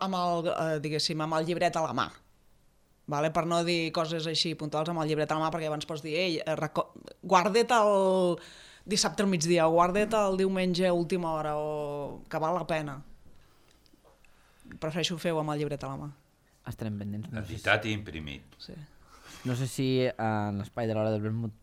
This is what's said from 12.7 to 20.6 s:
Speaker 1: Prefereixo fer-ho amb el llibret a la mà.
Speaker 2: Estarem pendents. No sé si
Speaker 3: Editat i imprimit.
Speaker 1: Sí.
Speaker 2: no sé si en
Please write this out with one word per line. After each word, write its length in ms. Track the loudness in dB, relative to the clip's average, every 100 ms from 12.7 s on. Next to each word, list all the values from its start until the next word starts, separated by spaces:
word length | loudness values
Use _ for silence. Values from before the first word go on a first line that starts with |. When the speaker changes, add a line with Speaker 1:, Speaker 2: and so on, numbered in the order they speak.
| -2 -4 -10 -14 -20 -20 -20 -20 -20 _ _ _ _ -20 _ -20 -20 _ _ -20 -8
Speaker 1:
Prefereixo 400 | -6 -2 -2 -2
fer-ho 220 | -2 -2
amb 100 | -2
el 60 | -2
llibret 200 | -4 -6
a 60 | -8
la 60 | -10 -12
mà. 20 | -14 _ _ _ _ -12
Speaker 2:
Estarem 260 | -8 -6 -6
pendents. 300 | -6 -8 -8
No 100 | -8
sé 60 | -8
si 60 | -2
Speaker 3:
Editat 280 | 2 2 2
i 60 |
imprimit. 640 | -4 -6 -8 -8 -12 -16 -20
Speaker 1:
Sí. 140 | -16 -16 -18 -20 -20 -20 -20 -10
Speaker 2:
no 120 | -4 -2
sé 80 | -4
si 200 | -2 0 2 2
en 520 | 0 -2 0 -2 -4